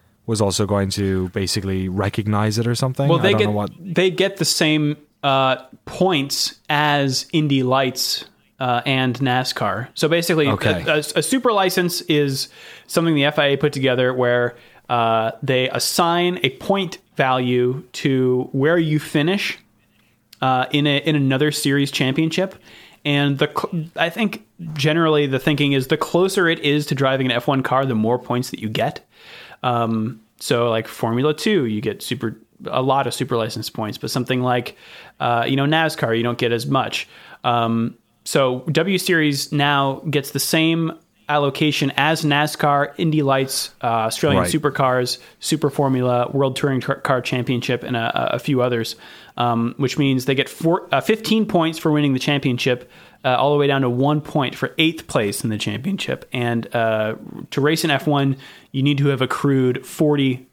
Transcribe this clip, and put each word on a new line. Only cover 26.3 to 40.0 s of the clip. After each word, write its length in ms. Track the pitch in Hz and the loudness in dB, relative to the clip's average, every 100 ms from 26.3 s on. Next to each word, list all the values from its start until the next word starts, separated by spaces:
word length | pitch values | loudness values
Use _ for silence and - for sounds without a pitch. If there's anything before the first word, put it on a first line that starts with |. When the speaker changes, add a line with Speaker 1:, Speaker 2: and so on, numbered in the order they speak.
| 196 170 | 2 2
Speaker 2:
it 120 | 165 | 2
is 260 | 147 147 147 | 2 0 0
to 80 | 135 | 0
driving 300 | 135 131 127 | 2 2 2
an 60 | |
F 160 | 120 - | 0 2
one 160 | 135 | 0
car, 200 | 127 131 135 | 2 0 2
the 100 | 110 | 2
more 240 | 110 120 | 2 0
points 320 | - 123 123 | 0 -2 -2
that 80 | - | -6
you 100 | 107 | -6
get. 340 | 110 117 - _ _ - - - - | -2 -2 -4 _ _ -20 -20 -20 -8
Um, 580 | 127 117 113 113 110 - _ - | -2 0 0 -2 -4 -8 _ -10
so 300 | - 120 120 | -2 0 2
like 180 | 110 - | 0 -4
Formula 460 | - 117 120 147 | -4 -2 0 0
Two, 320 | 151 220 196 117 | 0 0 2 0
you 160 | 104 | -2
get 220 | 104 - | -4 -6
super, 340 | - - 113 - _ - - | -6 -6 -6 -8 _ -16 -4
a 160 | 131 | -2
lot 240 | 131 135 123 | 2 2 0
of 60 | - | -4
super 220 | 131 117 | -2 -2
license 340 | 113 107 - | -2 -6 -10
points, 260 | - 107 - | -8 -8 -6
but 140 | 123 | -6
something 320 | 131 123 127 | -4 -2 0
like, 340 | 123 123 123 - - - - - | 0 -2 -4 -12 -20 -20 -18 -6
uh, 260 | 123 117 117 | -2 0 0
you 80 | 135 | 0
know, 100 | 139 | 2
nascar, 500 | 160 160 - 120 117 | 2 0 -2 -2 0
you 60 | |
don't 160 | 120 120 | 0 0
get 140 | 120 | 0
as 160 | 117 139 | 0 0
much. 400 | 135 107 - - - - - | 0 -2 -6 -10 -16 -20 -6
Um, 540 | 120 120 117 113 117 - _ _ | -2 0 0 0 -2 -6 _ _
so 360 | - 156 131 127 151 | -2 2 2 0 0
W 280 | 147 190 180 | 0 2 0
Series 520 | - 165 151 139 - | 2 2 2 0 -2
now 500 | 147 143 143 139 135 | 0 2 2 2 -2